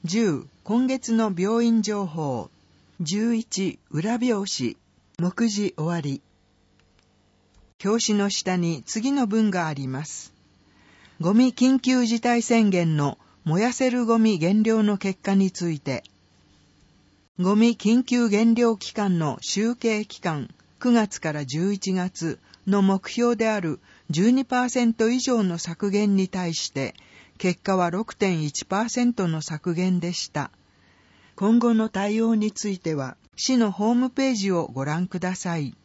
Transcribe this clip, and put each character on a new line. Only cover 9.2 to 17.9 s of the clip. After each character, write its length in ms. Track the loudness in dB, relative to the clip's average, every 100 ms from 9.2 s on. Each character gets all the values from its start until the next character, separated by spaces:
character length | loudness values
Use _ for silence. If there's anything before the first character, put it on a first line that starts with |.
| 0
文 240 | 2 2
が 180 | 0 -4
あ 60 |
り 140 | -6 -6
ま 180 | -8 -10
す。 280 | -14 -18 _ _ _ _ _ _ _ -20 _
ゴ 140 | 2
ミ 200 | 4 4
緊 260 | 4 2 4
急 280 | 2 2 2
事 140 | 0
態 200 | 0 0
宣 300 | 2 4 4
言 260 | 2 2 0
の 220 | 0 -4 _ _
燃 180 | -2 0
や 120 | 0
せ 160 | 0 0
る 140 | 2 2
ゴ 120 | 4
ミ 220 | 4 4
減 240 | 2 4
量 180 | 4 4
の 160 | 2 0
結 220 | -2 -4
果 140 | 0 2
に 160 | 2
つ 180 | 0 -4
い 100 | -4
て。 240 | -6 -8 -8 _ _ _ _ _ _ _ _ _ _ _ _ -4
ゴ 160 | 2 4
ミ 220 | 4 2
緊 260 | 2